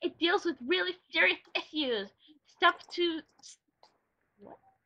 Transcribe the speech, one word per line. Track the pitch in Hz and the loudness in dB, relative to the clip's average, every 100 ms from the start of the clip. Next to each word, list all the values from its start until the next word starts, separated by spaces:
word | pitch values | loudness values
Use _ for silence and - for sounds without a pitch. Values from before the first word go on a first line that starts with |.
It | 349 - | -6 -2
deals | 320 359 | 0 2
with | 339 285 240 | 0 -4 -2
really | 359 359 359 _ | 0 0 -4 _
serious | 320 349 370 - | 2 2 2 -4
issues. | - 339 311 285 226 202 _ - - _ - | -8 -6 -4 -2 -2 -4 _ -20 -20 _ 2
Stuff | 339 349 - | 2 2 -6
to | - 349 320 - _ | -2 -2 -2 -8 _
s-, | - - _ _ _ _ _ _ _ _ | -20 -20 _ _ _ _ _ _ _ _
what? | 202 - _ _ | -20 -20 _ _